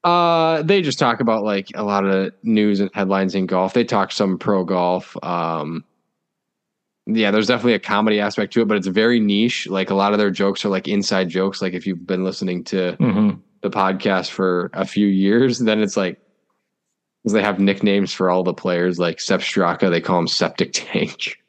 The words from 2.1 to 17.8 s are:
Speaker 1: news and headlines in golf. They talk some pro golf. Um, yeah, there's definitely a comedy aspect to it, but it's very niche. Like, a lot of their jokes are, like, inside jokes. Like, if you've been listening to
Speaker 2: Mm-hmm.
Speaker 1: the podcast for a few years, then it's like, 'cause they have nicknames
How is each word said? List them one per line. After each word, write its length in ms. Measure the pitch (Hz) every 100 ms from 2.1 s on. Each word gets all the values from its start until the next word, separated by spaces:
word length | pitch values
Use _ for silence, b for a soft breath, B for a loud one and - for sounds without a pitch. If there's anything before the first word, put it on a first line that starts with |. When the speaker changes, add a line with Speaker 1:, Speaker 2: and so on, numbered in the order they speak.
| 95 95 _
Speaker 1:
news 360 | 113 107 104 98
and 100 | 98
headlines 420 | - 95 98 95 98
in 100 | 90
golf. 280 | 92 92
They 100 | 123
talk 300 | 113 101 92
some 240 | - 101 90
pro 260 | - 98
golf. 520 | 87 92 90 90 - -
Um, 600 | - 87 82 82 76 82 - _ _ _ _ _ _ _ _ _ _ _ -
yeah, 240 | 110 104
there's 160 | 107 104
definitely 260 | 123 120
a 60 | 107
comedy 420 | - 104 110 104
aspect 320 | 104 - 101
to 80 | 120
it, 80 | 107
but 80 | 107
it's 100 | 95
very 320 | 92 113 120
niche. 480 | 104 101 120 - -
Like, 200 | 95 92
a 60 | 98
lot 180 | 101
of 40 | 104
their 140 | 104
jokes 320 | 92 98 98
are, 60 | 104
like, 180 | 95 -
inside 400 | 101 95 95 90
jokes. 320 | 87 98 98
Like, 120 | 95
if 120 | 90 98
you've 220 | 87 87
been 160 | 92
listening 400 | 92 90 95 90 82
to 300 | 98 90 -
Speaker 2:
Mm-hmm. 380 | 123 98 107 - _ _
Speaker 1:
the 80 | 101
podcast 640 | 101 95 95 104 95 85
for 400 | - 95 90 90
a 120 | - 95
few 220 | - 104
years, 520 | 95 98 113 131 123
then 220 | 113 107
it's 140 | 104 104
like, 240 | 92 - _ _ _ _ _ _ _ _ _ _
'cause 100 | 110
they 100 | 104
have 160 | 104 95
nicknames 520 | 98 98